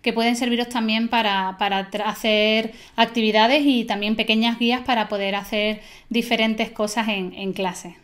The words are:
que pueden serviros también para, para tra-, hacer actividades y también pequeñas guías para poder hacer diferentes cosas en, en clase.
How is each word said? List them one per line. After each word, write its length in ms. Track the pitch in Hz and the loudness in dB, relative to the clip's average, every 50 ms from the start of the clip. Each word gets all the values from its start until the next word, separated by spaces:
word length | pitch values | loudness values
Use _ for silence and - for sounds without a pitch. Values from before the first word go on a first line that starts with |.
que 100 | - 240 | -2 0
pueden 240 | 226 226 226 233 240 | 0 2 2 2 2
serviros 320 | 233 262 240 240 233 240 240 | 0 0 0 0 0 -2 -2
también 400 | 247 240 226 220 220 226 233 226 | -2 -2 0 0 0 0 0 0
para, 480 | - 233 220 208 196 190 190 190 185 - | 0 0 2 2 0 0 -2 -4 -4 -2
para 320 | 214 202 196 190 190 190 | -2 0 0 -2 -2 -4
tra-, 160 | - 208 202 | -6 -4 -4
hacer 680 | 214 202 - - 226 214 214 214 220 220 220 220 220 - - - - - | -4 -4 -2 0 2 2 4 4 4 2 2 0 -2 -8 -12 -20 -10 0
actividades 680 | - 226 226 226 240 220 214 208 214 220 233 277 311 285 | 0 0 2 2 0 0 4 4 4 4 6 4 4 4
y 200 | 285 262 240 220 | 4 2 2 0
también 300 | 233 208 202 202 214 220 | -2 -2 -2 0 -2 0
pequeñas 440 | 220 220 226 220 220 226 233 233 226 | 0 0 2 2 2 2 0 0 0
guías 240 | 240 233 240 254 | 0 0 0 0
para 260 | 247 269 247 226 214 208 | 0 0 0 0 0 -2
poder 260 | 214 202 196 196 196 | -2 -2 -2 -2 -2
hacer 480 | 202 202 - 226 214 208 214 214 214 - - - - _ - | -4 -4 -4 -2 -2 0 -2 -2 -4 -10 -20 -20 -20 _ -2
diferentes 600 | 226 240 233 240 240 226 220 220 220 220 226 220 | -2 -2 0 0 0 2 2 2 2 -2 -4 -6
cosas 380 | - - 214 208 - 233 220 220 | -2 -4 -4 -2 -2 -4 -2 -2
en, 260 | 208 196 185 180 180 | -4 -4 -6 -8 -8
en 200 | - 196 190 175 | -8 -8 -6 -4
clase. 420 | 196 190 180 175 - - 175 165 - | -4 -4 -4 -6 -8 -14 -16 -18 -18